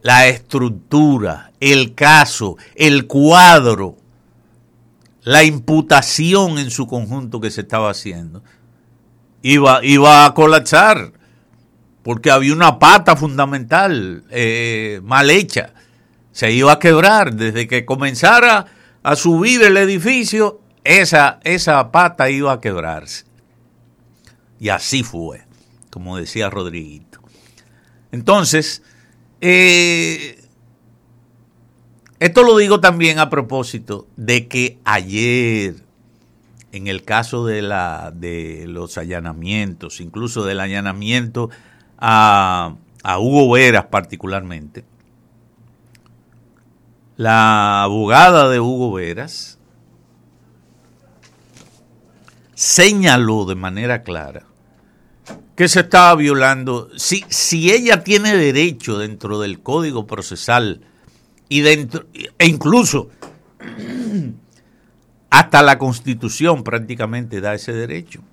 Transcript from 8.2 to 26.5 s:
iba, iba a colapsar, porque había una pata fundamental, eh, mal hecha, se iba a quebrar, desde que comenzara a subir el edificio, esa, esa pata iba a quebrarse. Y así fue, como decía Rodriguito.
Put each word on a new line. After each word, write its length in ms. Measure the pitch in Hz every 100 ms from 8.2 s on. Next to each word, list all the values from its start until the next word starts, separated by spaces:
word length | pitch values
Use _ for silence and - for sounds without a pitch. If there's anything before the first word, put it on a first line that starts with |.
| 82 87 _ _ _ _ _ _ _ _ _ _
iba, 420 | 131 143 135 131
iba 420 | 127 139 147 147
a 80 | 147
colapsar, 800 | 147 156 156 - 156 208 190 85 _ _ _ _ _ _ _ _ _
porque 260 | - 117 147
había 240 | 135 135
una 240 | 156 170 120
pata 380 | 151 196 180
fundamental, 1080 | 151 151 135 135 139 117 160 196 139 92 85 _
eh, 720 | 120 113 117 117 110 110 101
mal 260 | 101 131 139
hecha, 440 | 180 180 117 - _ _ _ _ _ _
se 200 | - 113
iba 220 | 120 139
a 60 | 151
quebrar, 540 | 175 156 190 214 170
desde 340 | 110 113 110 117
que 180 | 123
comenzara 800 | 120 127 139 120 175 240 240 214 - _ _ _
a 140 | -
subir 480 | 147 170 165 220 247
el 140 | 208 196
edificio, 840 | 196 196 202 262 226 214 208 208 _ _
esa, 560 | 143 185 175 160 139 -
esa 480 | 160 180 170 143 120
pata 380 | 156 175 170 131
iba 220 | 135 143
a 80 | 127
quebrarse. 680 | 113 90 80 78 76 - _ _ _ _ _ _ _ _ _ _ _ _ _ _
Y 100 | 104
así 340 | 92 - 135
fue, 400 | - 85 82 62 _ _ _ _ _
como 260 | 90 90 92
decía 320 | 80 110
Rodriguito. 720 | 101